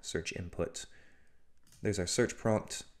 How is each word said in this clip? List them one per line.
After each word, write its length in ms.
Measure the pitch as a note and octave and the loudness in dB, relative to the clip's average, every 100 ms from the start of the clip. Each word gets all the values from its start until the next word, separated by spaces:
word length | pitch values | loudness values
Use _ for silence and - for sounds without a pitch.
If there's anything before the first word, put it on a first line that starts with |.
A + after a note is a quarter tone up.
search 320 | - E2+ - - | -4 -4 -2 -4
input. 520 | F2 - E2+ - - - - - - - - - - - | -6 -2 -4 -4 -12 -14 -20 -20 -20 -20 -20 -20 -20 -4
There's 160 | G#2+ F#2+ | 0 0
our 80 | F2 | 2
search 280 | - A#2+ - | 4 4 4
prompt 460 | A2+ G#2+ - - - - | 4 4 2 -8 -10 -18